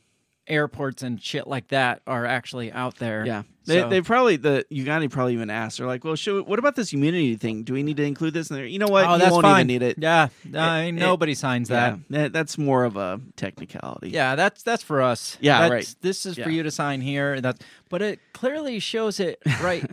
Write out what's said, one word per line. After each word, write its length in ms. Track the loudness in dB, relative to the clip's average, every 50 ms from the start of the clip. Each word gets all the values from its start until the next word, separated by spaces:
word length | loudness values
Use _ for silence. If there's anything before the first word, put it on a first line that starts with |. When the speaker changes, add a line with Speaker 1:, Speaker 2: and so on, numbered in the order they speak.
| _ _ _ _ _ _ _ _ _
Speaker 1:
airports 560 | -2 0 0 0 0 -4 -6 -6 -6 -6 -6 -8
and 180 | -8 -8 -8 -8
shit 240 | -8 -6 -6 -6
like 220 | -6 -8 -8 -6 _
that 340 | 0 2 2 2 0 -4 _ -6
are 180 | -4 -4 -2
actually 460 | -2 -2 -4 -4 -8 -10 -10 -10 -8 -8
out 240 | -6 -6 -6 -6
there. 280 | -6 -6 -6 -4 -4 -4
Speaker 2:
Yeah. 180 | -4 -4 -6 -8 -12 _ _ _
They, 140 | 0 2 2 2
Speaker 1:
So 60 | 2
Speaker 2:
they 120 | 0 0
probably, 340 | 2 2 2 4 4 4 2
the 300 | 2 2 2 2 2 0 -4
Uganda 400 | -6 -6 -4 -2 -2 -2 -2 -2
probably 260 | -2 -2 0 0 0
even 140 | -2 -4 -4
asked. 300 | -6 -6 -6 -6 -8 -6
They're 80 | -6
like, 160 | -6 -6 -6 -4
"Well, 140 | -6 -6
should 180 | -4 -4 -2 -2
we, 60 | -2
what 180 | -2 -2 -2 0
about 160 | 0 0 0
this 180 | 0 -4 -4 -2
immunity 440 | 0 0 2 2 2 0 0 0
thing? 260 | -2 -4 -6 -6 -6 -6
Do 100 | -6 -4
we 100 | -4 -2
need 140 | -2 -2 -2
to 40 | -2
include 320 | -2 -2 -2 -4 -4 -2
this 160 | -4 -6 -6
in 60 | -8
there?" 100 | -8 -8
You 140 | -8 -4 -2
know 80 | 0 4
what? 180 | 4 6 6
Speaker 1:
Oh, 60 | 6 6
Speaker 2:
You 40 | 6
Speaker 1:
that's 100 | 8 8
Speaker 2:
won't 140 | 8 8 8
Speaker 1:
fine. 160 | 8 8 8
Speaker 2:
even 60 | 6 4
need 140 | 2 2 2
it. 140 | 0 0 0
Speaker 1:
Yeah. 300 | 0 2 4 4 4 2 0 _ -16
Speaker 2:
It, 120 | -10 -4
Speaker 1:
I 300 | -2 0 0 0 0 -2
mean, 100 | -4 -2 0
Speaker 2:
it, 20 |
Speaker 1:
nobody 340 | 0 0 2 2 0 -2 -2
signs 360 | -2 -2 -2 0 -2 0 0
Speaker 2:
yeah. 200 | 2 2 2 2
Speaker 1:
that. 80 | 0 -4 -8 -6
Speaker 2:
That, 220 | -2 -2 -2 0 -2
that's 260 | -2 -4 -4 -4 -2
more 240 | 0 2 2 2 2
of 120 | 0 -2
a 240 | -4 -4 -4 -6 -8 -10 -14 -12
technicality. 720 | -10 -10 -10 -8 -12 -16 -14 -14 -12 -12 -12 -12 -12 -10 -6
Speaker 1:
Yeah, 240 | -2 -2 0 0 2
that's, 300 | 2 2 0 0 -2 -4
that's 180 | -4 -4 -4 -2
for 200 | -2 0 2 2
us. 340 | 2 2 0 -4 -10 -8 0
Speaker 2:
Yeah, 200 | 4 6 8 8
Speaker 1:
That's, 100 | 8 6
Speaker 2:
right. 240 | 4 2 -2 -6 -10 -6
Speaker 1:
this 260 | -4 -4 -4 -4 -6
is 80 | -8 -8
for 60 | -6
Speaker 2:
Yeah. 160 | -4 -4 -2
Speaker 1:
you 60 | -2 -2
to 60 | -4 -4
sign 280 | -4 -4 -4 -4 -4
here. 400 | -4 -4 -2 -2 -2 -2 -2 -2
That's, 240 | -2 -2 -2 -4 -8 -20 -20 _ _ _
but 140 | -6 -4 -4
it 160 | -4 -4 -8 _ _ -12
clearly 480 | -6 -4 -4 -4 -4 -4 -6 -6 -6
shows 400 | -6 -4 -4 -2 -2 -2 -2 -2
it 200 | -4 -4 -4 -2 -2 -2
Speaker 2:
<laughs> 120 | 0 0 0
Speaker 1:
right 240 | -2 -2 -2 -4 -6